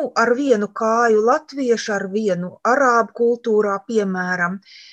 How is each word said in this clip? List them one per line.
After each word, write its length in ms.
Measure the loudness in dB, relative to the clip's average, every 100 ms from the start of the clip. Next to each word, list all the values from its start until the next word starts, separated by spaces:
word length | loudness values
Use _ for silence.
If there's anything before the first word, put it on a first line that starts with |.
| -2
ar 200 | 0 2
vienu 380 | 2 2 0 0
kāju 500 | -2 0 2 2 4
latvieši, 720 | 2 0 -2 -4 -2 -2 -2
ar 160 | -6 -4
vienu 480 | -4 -2 -2 -6 -4
arābu 520 | 0 2 2 2 0
kultūrā, 680 | 0 0 0 0 0 0 -4
piemēram, 800 | -4 -2 -2 -4 -4 -2 -4 -6 -14 -20 -20